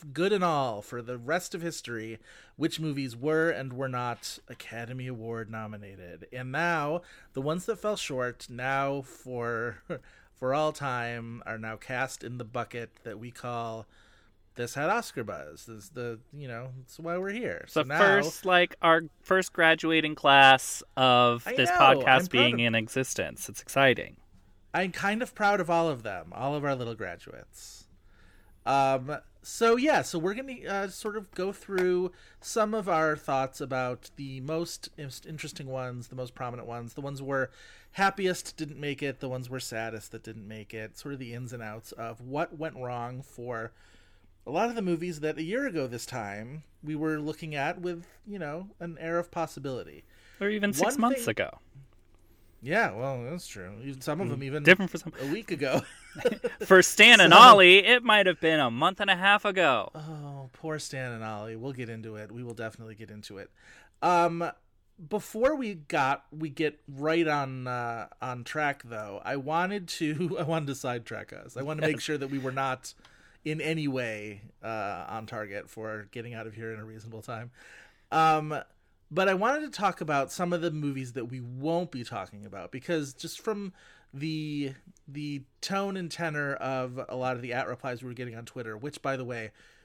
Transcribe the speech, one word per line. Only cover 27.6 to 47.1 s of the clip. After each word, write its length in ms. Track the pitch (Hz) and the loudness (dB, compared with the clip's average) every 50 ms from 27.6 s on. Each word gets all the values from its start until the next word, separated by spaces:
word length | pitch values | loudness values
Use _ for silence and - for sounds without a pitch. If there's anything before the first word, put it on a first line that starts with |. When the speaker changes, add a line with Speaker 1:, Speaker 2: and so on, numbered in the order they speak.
| - - - - - _ - - _ - - - - - - - - - - _ - | -20 -20 -20 -20 -20 _ -20 -20 _ -20 -20 -20 -20 -20 -20 -20 -20 -20 -20 _ -2
Speaker 1:
Um, 520 | 120 135 139 135 135 135 131 127 139 151 - - - - - | 0 2 2 4 2 2 0 -2 -6 -10 -10 -12 -16 -20 -20
so 340 | - - - - 226 233 233 | -18 -14 -4 2 4 4 4
yeah, 280 | 254 262 311 294 139 131 | 4 4 4 2 2 0
so 140 | - - 165 | -2 -4 -4
we're 160 | 160 190 208 | -2 -2 -4
gonna, 200 | 247 269 277 247 226 - 170 | -4 -8 -10 -12 -12 -8 -6
uh, 180 | 196 196 196 190 | -4 -4 -4 -6
sort 300 | 190 - - 214 208 220 | -8 -10 -10 -8 -8 -8
of 140 | 196 - | -10 -10
go 200 | - - 180 196 | -8 -6 -6 -6
through 600 | 196 - - - 196 180 180 180 180 180 185 180 - - - - - - | -6 -8 -10 -4 -2 0 2 2 2 0 -2 -4 -6 -12 -20 -20 -20 -18
some 340 | - - - 226 214 214 220 | -14 -4 0 0 0 0 0
of 140 | 220 190 196 | -4 -2 0
our 280 | 170 156 160 156 147 131 | 0 2 2 2 0 -2
thoughts 420 | - - 139 131 135 131 - - | -4 -2 -2 -2 -2 -2 -6 -8
about 500 | 143 127 135 127 127 123 123 123 - - - | -8 -6 -4 -4 -4 -4 -6 -8 -12 -18 -16
the 240 | - 143 135 131 131 | -14 -14 -12 -12 -10
most 480 | 127 147 160 165 170 170 - - - - - - | -8 -6 -4 -4 -4 -6 -8 -12 -14 -16 -16 -14
in-, 120 | 147 135 - - - - | -14 -14 -14 -14 -14 -14
interesting 400 | 160 147 - 151 - - 143 131 | -12 -10 -12 -12 -12 -12 -12 -8
ones, 400 | 131 131 127 127 123 123 120 - | -8 -6 -6 -8 -8 -10 -12 -12
the 80 | 131 | -10
most 180 | 127 127 123 - | -10 -10 -10 -10
prominent 340 | - 131 123 120 123 110 117 | -10 -10 -8 -8 -10 -12 -12
ones, 260 | 117 120 117 117 - | -10 -10 -12 -12 -12
the 80 | 147 | -10
ones 200 | 139 139 139 135 | -10 -10 -10 -8
we're 280 | 139 135 139 135 131 - - - - - - - - - - | -6 -2 -2 0 0 -2 -4 -12 -20 -20 -20 -20 -20 -12 -4
happiest 640 | 185 196 196 196 - 190 185 175 - - - - | 0 0 0 0 0 -2 -2 -2 -4 -8 -12 -12
didn't 240 | - 156 143 151 143 | -10 -10 -10 -10 -8
make 240 | 147 147 139 - 143 | -8 -8 -6 -4 -6
it, 160 | 139 127 - | -6 -6 -6
the 80 | 143 127 | -8 -8
ones 200 | 127 127 127 123 | -8 -8 -8 -10
we're 100 | 131 127 | -10 -10
saddest 520 | - - 123 110 113 113 113 110 - - - | -10 -8 -8 -6 -6 -6 -8 -10 -12 -14 -16
that 100 | 110 - | -16 -14
didn't 240 | 110 113 110 101 104 | -16 -16 -16 -16 -16
make 260 | 110 107 101 - - | -16 -16 -14 -14 -12
it, 240 | 110 110 107 - - | -12 -12 -14 -14 -16
sort 160 | - 143 143 | -14 -12 -12
of 60 | 131 | -12
the 140 | 135 117 120 | -12 -12 -12
ins 180 | 120 127 113 | -10 -10 -12
and 100 | 127 120 | -12 -12
outs 300 | 113 107 107 113 - - | -12 -12 -12 -14 -16 -16
of 300 | - - 113 117 113 113 | -14 -12 -12 -12 -12 -14
what 360 | 120 127 135 147 175 - 170 147 | -12 -8 -6 -6 -6 -6 -6 -8
went 180 | 156 160 - 127 | -10 -10 -8 -8
wrong 440 | 127 123 123 120 120 123 127 127 | -8 -8 -8 -8 -8 -8 -10 -12
for 520 | 139 - - - 120 123 120 113 113 117 - - - - - - - _ - _ _ _ _ _ _ - | -16 -16 -16 -12 -10 -8 -8 -8 -8 -10 -12 -18 -20 -20 -20 -20 -20 _ -20 _ _ _ _ _ _ -6
a 40 | |
lot 180 | 139 180 220 240 | -2 -2 -2 -2
of 60 | 233 | -2
the 60 | 226 | -4
movies 380 | 190 180 170 156 175 180 165 147 | -4 -2 -4 -4 -4 -8 -8 -6
that 180 | 147 156 151 156 | -6 -6 -6 -6
a 60 | 160 | -6
year 240 | 165 214 262 285 262 | -6 -4 -4 -4 -4
ago 200 | 175 156 135 120 | -4 -4 -6 -6
this 180 | 120 117 - | -6 -10 -10
time 580 | - 127 123 107 101 101 104 110 123 147 156 - - _ _ | -10 -8 -8 -8 -8 -8 -10 -12 -12 -14 -16 -18 -20 _ _
we 140 | - 147 156 | -10 -8 -6
were 240 | 147 156 156 | -4 -2 -2